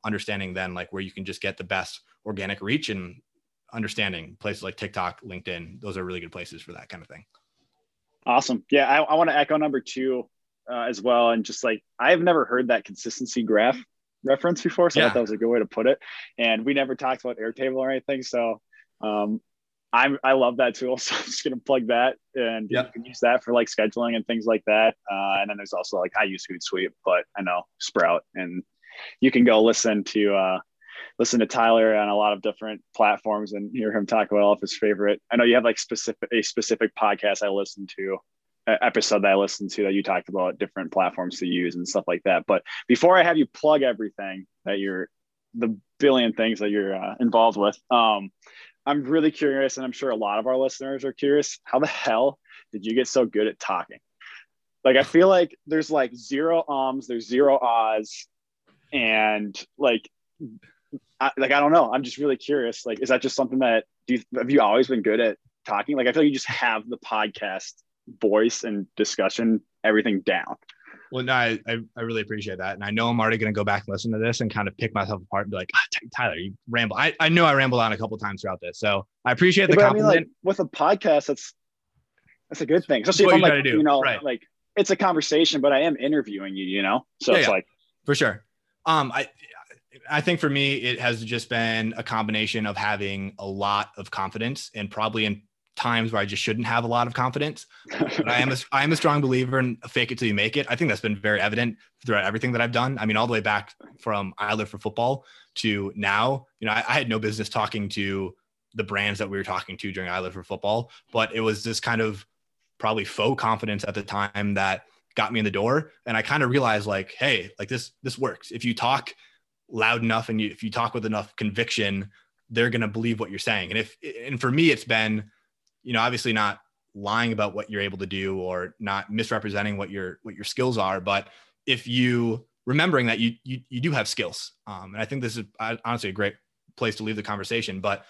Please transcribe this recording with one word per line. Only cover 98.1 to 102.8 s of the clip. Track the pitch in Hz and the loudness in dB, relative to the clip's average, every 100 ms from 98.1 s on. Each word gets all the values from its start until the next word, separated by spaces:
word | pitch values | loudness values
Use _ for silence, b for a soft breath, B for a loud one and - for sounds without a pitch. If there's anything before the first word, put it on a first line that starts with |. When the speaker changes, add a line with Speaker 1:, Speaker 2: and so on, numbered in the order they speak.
| - 117 | -2 0
Speaker 1:
I | 123 | 2
am | 127 | 2
a, | 127 | -2
Speaker 2:
<laughs> | - | -2
Speaker 1:
I | 135 | 0
am | 143 | 2
a | 160 | 2
strong | 160 147 | 2 2
believer | 139 127 127 131 | 2 0 0 0
in | 127 117 120 | 0 -4 -4
fake | - 123 | -2 -2
it | 123 | -2
till | 117 | 0
you | |
make | 101 110 143 | 2 0 0
it. | 139 | -2
I | 123 | -2
think | 160 | 0
that's | 101 | -2
been | 110 104 | -4 -2
very | 107 104 | 0 0
evident | 101 110 120 107 b _ | 0 0 -2 -4 b _
throughout | 123 104 | -2 0
everything | 98 110 127 | 0 -2 -2
that | 117 | 0
I've | 117 | 0
done. | 120 | 0